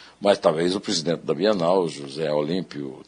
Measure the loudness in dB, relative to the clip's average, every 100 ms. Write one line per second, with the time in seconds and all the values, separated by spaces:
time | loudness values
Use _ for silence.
0 | -20 -2 2 4 4 2 0 0 -2 -2
1 | -2 -2 -2 0 2 2 2 2 2 -4
2 | -10 -6 -2 0 0 -2 -4 -8 -10 -12